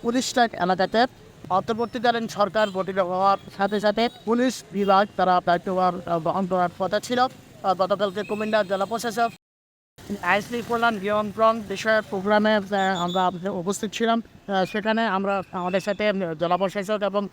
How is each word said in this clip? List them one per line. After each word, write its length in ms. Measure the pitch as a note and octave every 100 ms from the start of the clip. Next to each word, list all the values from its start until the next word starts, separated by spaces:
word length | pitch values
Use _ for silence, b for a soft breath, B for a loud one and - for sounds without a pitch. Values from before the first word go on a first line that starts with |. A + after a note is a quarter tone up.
পুলিশ 360 | A#3 B3 - -
লাইন 260 | A#3 -
এলাকাতে। 420 | F3+ F#3 F#3 A3 B3+ - - - -
অন্তর্বর্তীকালীন 760 | F#3 F#3+ A3+ A#3 B3+ A#3+ A#3 A3+
সরকার 420 | F#3+ G3+ F#3 G#3+
গঠিত 300 | F#3+ F#3 F#3+
হওয়ার 380 | F3+ F#3 G3 G3 - -
সাথে 220 | G3 G#3
সাথে 300 | G#3 G#3 A#3+ - -
পুলিশ 380 | A#3 B3+ - -
বিভাগ 360 | G3 G3 G3 G#3 -
তারা 240 | F#3 F3+ F3+
দায়িত্বভার, 480 | F3 F#3+ F#3 F#3 F3 -
আহ, 140 | E3+
গ্রহণ 260 | D#3+ E3+ F#3
করার 240 | F#3 F3 -
কথা 200 | F#3 G#3
ছিল। 200 | - B3
আহ, 540 | B3+ - - - G3
গতকালকে 500 | F3+ F3+ F#3+ G3+ F#3
কুমিল্লা 400 | G3 G#3+ G#3+ G#3+
জেলা 220 | F#3+ G3 G3
প্রশাসক 440 | A3+ A#3+ G#3+ A#3 - _ _ _ _ _ - - G3+
আইন 200 | F3 G3
শৃঙ্খলা 500 | - A#3+ A3+ A#3 A#3
নিয়ন্ত্রণ 720 | A3 G3 G#3 G#3 F#3+ A3 A3+
বিষয়ক 440 | G3+ G3 A3 A3 G#3+
প্রোগ্রামে, 460 | G3 F#3+ G#3+ G#3+ G#3+
আহ, 80 | F#3+ G3+ F#3+ F#3+
আমরা 340 | F3 F3+ F3+ F3+ F#3
উপস্থিত 420 | G3 E3+ G3+ G#3+
ছিলাম। 300 | - A3+ A#3 - - -
আহ, 180 | G3 F3+
সেখানে 420 | G#3+ G#3 A3 A3+
আমরা, 360 | F#3+ G3 G3 F3+
আমাদের 280 | F#3 F3+ F#3+
সাথে 340 | F#3+ F#3+ G#3+ G3 F3 D#3+
জেলা 180 | E3+ F3
প্রশাসক 420 | F#3+ G3+ F#3+ G#3+
এবং 260 | G3+ G3 G3+